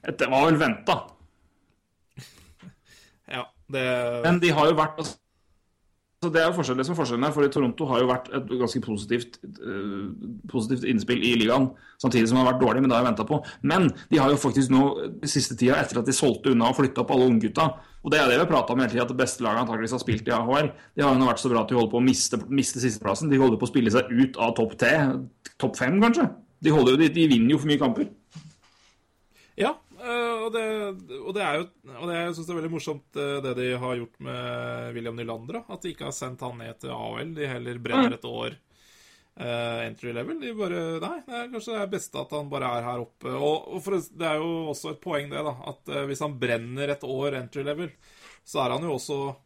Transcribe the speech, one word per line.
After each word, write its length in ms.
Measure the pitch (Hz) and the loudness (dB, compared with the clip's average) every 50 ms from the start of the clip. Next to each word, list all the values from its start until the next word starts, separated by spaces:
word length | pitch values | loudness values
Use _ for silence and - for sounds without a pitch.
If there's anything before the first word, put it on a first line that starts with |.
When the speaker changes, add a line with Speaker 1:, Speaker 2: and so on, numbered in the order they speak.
| - | -8
Speaker 1:
Dette 240 | - 143 - 143 120 | -8 -2 -2 0 2
var 200 | 131 135 143 160 | 4 4 6 6
vel 60 | 160 147 | 6 4
ventet. 520 | 160 127 110 101 - - 175 - - - - _ - _ _ _ _ _ _ _ _ _ _ _ _ _ _ _ _ _ _ | 4 2 0 -2 0 0 0 0 -2 -12 -20 _ -20 _ _ _ _ _ _ _ _ _ _ _ _ _ _ _ _ _ _
Speaker 2:
<laughs> 40 | - - - _ - _ - - _ - 185 _ _ _ _ _ _ _ _ _ _ _ | -20 -20 -20 _ -20 _ -20 -20 _ -20 -20 _ _ _ _ _ _ _ _ _ _ _
Ja, 160 | - - 127 123 - _ _ _ - | -10 -10 -10 -10 -10 _ _ _ -8
det 520 | 139 135 127 127 127 123 123 120 120 120 120 | -4 -2 0 0 0 0 0 -2 -2 0 2
Speaker 1:
Men 160 | 165 175 175 | 2 2 4
de 100 | 170 175 | 4 4
har 180 | 151 156 147 | 4 6 4
jo 80 | 160 170 | 4 6
vært, 220 | 156 156 151 - | 4 2 0 -2
altså, 200 | - 160 - - _ _ _ _ _ _ _ _ _ _ _ _ _ _ _ _ _ _ _ _ _ | -8 -10 -10 -10 _ _ _ _ _ _ _ _ _ _ _ _ _ _ _ _ _ _ _ _ _
så 80 | - 175 | -4 0
det 80 | 156 | 2
er 140 | 165 160 170 | 4 4 4
jo 20 | 175 | 2
forskjell-, 240 | 175 147 117 127 | 0 -2 -2 0
det 60 | 131 135 | -2 -2
som 80 | 147 180 | -2 -2
er 40 | 165 | -2
forskjellen 220 | 147 120 120 117 135 | -2 -2 0 0 0
her, 60 | 151 147 | 0 2
for 140 | 147 143 139 | 2 2 2
Toronto 360 | - 151 139 120 117 - 160 135 | 2 2 0 0 0 -4 -4 0
har 120 | 127 117 127 | 2 2 2
jo 60 | 127 | 2
vært 160 | 127 127 - - - | 2 -2 -4 -6 -6
et 140 | 139 127 104 131 123 | -6 -4 -4 -2 -2
ganske 200 | 123 113 - 123 107 | 0 0 -2 -4 -4
positivt, 540 | - 110 101 104 104 117 120 120 - - - | -4 -6 -6 -2 -2 -4 -4 -4 -8 -16 -20
eh, 680 | - - 101 - - - 95 101 98 104 98 98 101 92 - - - - 120 - - - | -18 -20 -16 -14 -12 -10 -8 -8 -8 -6 -8 -8 -8 -10 -10 -12 -12 -14 -14 -14 -14 -6
positivt 320 | - 127 107 113 135 120 - | -4 -4 -2 -2 -2 -2 0
innspill 380 | - 127 110 - - 123 117 - | 0 0 0 0 0 -2 0 0
i 60 | 120 120 117 | 0 2 2
ligaen, 300 | 107 110 120 139 135 131 - - - - - | 4 4 4 2 2 0 -2 -10 -20 -20 -12
samtidig 300 | _ - 127 117 120 113 113 | _ -2 2 4 4 4 4
som 80 | 123 | 4
det 60 | 131 127 | 4 4
har 60 | 123 127 | 4 4
vært 80 | 123 | 4
dårlig, 200 | - 113 110 127 139 | 2 2 4 2 2
men 80 | 131 | 4
det 60 | 117 | 4
har 40 | 117 | 4
jeg 80 | 123 123 | 2 2
ventet 200 | 110 104 110 - | 0 -2 -2 -2
på. 80 | 151 151 - - - - - | -2 -2 -2 -6 -14 -4 -2
Men 220 | 139 160 190 185 147 - - - _ | 0 2 4 4 4 2 -2 -2 _
de 80 | - 151 | 4 4
har 80 | 135 139 | 6 6
jo 80 | 147 | 4
faktisk 320 | 139 - 135 110 135 135 123 | 4 2 2 2 2 2 6
nå, 140 | 131 131 139 139 - - - - - | 6 6 6 4 2 -2 -6 -8 -8
i 140 | - - 139 | -8 -6 -2
siste 260 | - 143 - - 127 | 0 0 -2 -2 0
tida, 220 | - 123 123 139 156 | 2 4 4 4 4
etter 160 | 139 - - | 2 0 -2
at 80 | 120 113 | -2 0
de 80 | 139 131 | 0 0
solgte 400 | - 160 135 107 - - 139 127 | 4 4 2 2 2 2 4 4
unna 160 | 117 117 135 | 6 4 4
og 80 | 135 | 4
flyttet 240 | 156 139 127 - - | 4 2 2 2 -2
opp 80 | - - 143 | 0 2 4
alle 100 | 131 127 | 6 6
unggutta, 400 | 131 120 113 110 107 - - 160 156 156 - - - - - - | 6 6 4 4 2 2 2 2 2 2 -4 -16 -20 -20 -10 -2
og 80 | 143 143 | 2 4
det 80 | 151 | 4
er 80 | 143 127 | 6 6
det 80 | 120 | 6
vi 60 | 123 - | 4 4
har 80 | - 160 | 4 4
pratet 220 | 131 117 - 120 | 2 4 4 2
om 80 | 127 131 | 2 2
hele 80 | 113 110 | 2 2
tiden, 80 | 120 123 | 0 0
at 80 | 120 127 | 0 2
det 20 | |
beste 240 | 127 131 117 - - | 0 0 0 0 -2
laget 220 | 120 110 107 117 123 | 0 0 2 2 0
antageligvis 320 | 113 113 110 113 110 127 | 0 -2 -4 -2 -4 -4
har 60 | 123 - | -4 -2
spilt 240 | - 110 107 113 123 | -2 -2 -2 0 0
i 60 | 120 | 0
A 60 | 113 113 | 0 2
H 160 | 117 131 143 | 2 2 2
L, 80 | 151 147 - - - _ _ | 2 0 -4 -10 -20 _ _
de 80 | - 143 | 0 2
har 40 | 139 131 | 4 4
jo 20 | 127 131 | 6 4
nå 80 | 123 | 4
vært 100 | 120 - | 2 2
så 80 | - 131 | 0 2
bra 160 | 120 113 110 | 2 2 2
at 80 | 104 127 | 2 2
de 60 | 123 | 2
holder 100 | 117 107 107 | 2 2 2
på 60 | 120 | 4
å 40 | 123 | 4
miste, 320 | 131 127 - - - - 110 - 113 135 | 4 4 2 0 -2 -2 -4 -4 0 0
miste 320 | 139 - - - 127 120 | 0 0 0 -2 -2 -2
sisteplassen. 440 | 127 107 107 - 101 101 110 160 156 139 | -2 -2 -2 -2 -2 -2 0 2 2 4
De 80 | 131 | 6
holder 160 | 135 127 113 | 6 6 4
på 80 | 104 123 | 2 0
å 80 | - - | 0 2
spille 160 | 143 117 110 104 | 2 4 4 4
seg 160 | 127 123 - 120 | 4 2 2 2
ut 240 | 117 135 131 - | 2 2 2 2
av 160 | - 113 117 117 - | -2 -2 0 2 0
topp 160 | - 214 - | 0 0 0
tre, 160 | - 123 120 147 160 143 131 131 131 131 127 _ _ _ - _ | 0 2 4 4 4 4 2 0 -2 -6 -12 _ _ _ -20 _
topp 180 | _ 139 123 - - | _ -4 -4 -2 0
fem, 160 | 127 127 175 196 220 | 0 2 4 4 6
kanskje. 240 | 233 233 339 285 - - - - _ _ _ | 6 6 4 2 0 -2 -8 -20 _ _ _
De 80 | - 156 | 2 4
holder 300 | 151 151 127 127 131 143 | 6 6 6 6 6 6
jo, 20 | |
de, 80 | 160 151 - | 6 4 4
de 100 | 170 165 156 135 | 4 4 6 6
vinner 240 | 117 113 123 151 | 6 6 6 4
jo 60 | 143 143 | 4 2
for 80 | 156 147 | 0 2
mye 80 | 139 | 2
kamper. 280 | 147 127 113 - - - - _ _ _ _ - - - - _ _ _ _ _ _ _ _ _ _ _ _ _ _ _ _ _ _ _ _ | 2 0 0 0 -4 -6 -6 _ _ _ _ -20 -20 -20 -20 _ _ _ _ _ _ _ _ _ _ _ _ _ _ _ _ _ _ _ _
Speaker 2:
Ja, 160 | - 196 254 302 - _ _ - 185 | -2 -2 -2 -2 -6 _ _ -20 -16
eh, 420 | 226 247 240 240 233 233 233 220 | -10 -6 -4 -4 -2 -2 -4 -4
og 120 | 220 226 220 | -6 -4 -4
det, 80 | 226 220 220 214 214 208 202 196 185 185 - 127 139 | -4 -4 -4 -4 -6 -6 -8 -10 -12 -14 -14 -14 -12
og 140 | - 190 190 | -10 -8 -6
det 60 | 208 196 | -4 -2
er 140 | 156 147 156 | -2 -2 -2
jo, 60 | 175 170 _ _ _ 131 131 117 | -4 -8 _ _ _ -20 -16 -10
og 80 | 156 175 | -8 -6
det, 60 | 170 | -6
jeg 160 | 170 170 175 165 | -4 -4 -6 -6
synes 140 | 160 160 | -8 -10
det 60 | 165 175 | -8 -8
er 40 | 165 | -6
veldig 100 | 156 165 165 | -6 -6 -6
morsomt, 440 | 156 - 160 151 139 _ _ _ 147 | -6 -6 -8 -8 -10 _ _ _ -8
eh, 180 | 143 139 143 139 135 | -6 -4 -6 -6 -6
det 80 | 131 123 | -6 -4
de 120 | 123 127 127 123 | -4 -4 -4 -4
har 180 | 123 127 127 123 120 | -4 -4 -6 -6 -6
gjort 200 | 117 117 _ _ - | -8 -12 _ _ -12
med 720 | 127 127 123 123 123 120 120 120 120 120 120 120 120 120 | -12 -10 -8 -8 -8 -8 -8 -8 -8 -8 -8 -10 -10 -10
William 220 | 120 117 117 117 120 | -8 -8 -8 -8 -8
Nylander, 400 | 120 117 113 113 113 131 165 233 | -10 -10 -10 -10 -10 -12 -12 -12
da. 40 | 233 - 202 | -12 -14 -16
At 80 | 180 - | -12 -10
de 80 | 180 156 | -12 -10
ikke 140 | - 143 | -10 -10
har 80 | 139 139 | -10 -10
sendt 260 | - 139 127 127 123 | -10 -10 -12 -10 -10
han 160 | 131 123 120 | -10 -12 -10
ned 220 | 117 113 113 113 _ | -12 -14 -16 -16 _
til 80 | - 131 | -12 -12
A 80 | 123 | -10
H 240 | 117 113 113 113 117 | -8 -8 -8 -8 -8
L, 120 | 135 165 165 | -10 -10 -8
de 140 | 151 147 135 | -8 -6 -6
heller 260 | 127 120 120 123 120 | -6 -8 -8 -10 -10
brenner 320 | 120 117 117 - 262 269 233 | -8 -6 0 2 2 2 2
Speaker 1:
Mm. 80 | - | 0
Speaker 2:
et 80 | - - | -6 -10
år, 300 | 120 117 117 117 117 147 _ _ _ _ _ _ _ _ _ _ _ _ _ _ _ _ | -10 -8 -6 -8 -8 -10 _ _ _ _ _ _ _ _ _ _ _ _ _ _ _ _
eh, 480 | - 127 120 120 120 117 117 117 117 117 | -12 -8 -6 -6 -6 -6 -6 -6 -6 -8
entry 280 | 113 110 - - 120 117 | -10 -10 -12 -12 -10 -8
level. 260 | 120 127 254 330 330 | -8 -8 -8 -8 -8
De 140 | 277 240 226 | -10 -10 -8
bare, 280 | 214 202 180 175 175 165 165 165 160 | -6 -6 -4 -4 -4 -4 -6 -6 -6
nei, 180 | 165 196 349 330 - | -8 -8 -10 -10 -12
det 80 | - 240 | -12 -10
er 140 | 240 240 247 | -10 -10 -10
kanskje 260 | 254 220 220 240 226 | -10 -12 -10 -8 -6
det 120 | 214 202 196 | -6 -6 -6
beste 280 | 202 185 - - - 135 | -6 -8 -8 -8 -10 -10
at 120 | 135 - | -10 -6
han 180 | 151 151 147 143 | -8 -8 -8 -6
bare 220 | 139 135 131 127 120 | -6 -4 -4 -2 -4
er 60 | 120 120 | -4 -4
her 160 | 123 123 120 117 | -6 -6 -8 -8
oppe. 260 | - _ _ - 127 127 | -10 _ _ -10 -8 -4
Og, 320 | 131 143 147 156 156 - - - | -2 0 0 0 0 -4 -8 -12
og 80 | 185 - | -10 -4
for 80 | 196 | -2
det, 180 | 196 175 165 - - | -2 -2 -4 -6 -10
det 100 | 160 170 | -6 -4
er 100 | 160 151 | -2 -2
jo 140 | 151 160 170 165 165 165 156 | -2 -2 -4 -4 -4 -4 -6
også 200 | 143 147 - 156 | -8 -8 -8 -12
et 100 | 151 - | -12 -10
poeng 280 | - 180 160 143 143 143 | -8 -4 -4 -4 -4 -4
det, 140 | 143 147 151 | -8 -6 -6
da, 120 | 147 127 123 - | -6 -8 -8 -12
at, 140 | - 131 _ _ - | -14 -14 _ _ -8
eh, 160 | 143 143 139 | -6 -6 -4
hvis 120 | 139 139 131 | -6 -6 -6
han 180 | 151 147 139 123 | -6 -6 -4 -4
brenner 500 | 127 120 120 117 117 120 127 135 143 143 | -2 -2 -2 -2 -4 -8 -8 -6 -4 -4
et 140 | 190 185 - | -4 -6 -6
år 320 | 127 135 131 139 143 135 131 | -6 -4 -2 -2 -4 -4 -6
entry 220 | 123 113 - 147 135 | -10 -10 -10 -8 -6
level, 280 | 143 147 156 180 151 - _ _ _ _ _ - - - _ _ | -6 -6 -6 -8 -10 -12 _ _ _ _ _ -20 -20 -20 _ _
så 180 | - - - 127 | -8 -4 -2 -2
er 60 | 123 | 0
han 160 | 123 131 165 | -2 -2 -2
jo 80 | 170 143 | -4 -4
også 400 | 127 - - 147 139 139 139 135 _ _ | -4 -4 -6 -6 -4 -4 -6 -8 _ _